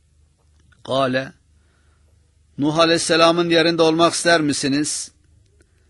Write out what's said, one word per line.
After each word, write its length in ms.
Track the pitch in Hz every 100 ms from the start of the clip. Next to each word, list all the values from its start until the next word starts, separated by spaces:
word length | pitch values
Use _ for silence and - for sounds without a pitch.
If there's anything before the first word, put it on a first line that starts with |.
| _ _ _ _ _ _ _ _ -
Kale, 460 | 127 135 127 135 - _ _ _ _ _ _ _ _ _ _ _ -
Nuh 200 | 143 156
aleyhisselamın 720 | 165 165 - 165 165 170 170
yerinde 320 | 165 165 165
olmak 300 | 160 160 170
ister 280 | - 175 170
misiniz? 680 | 151 131 143 143 147 - - _ _ _ _ _ _ _ _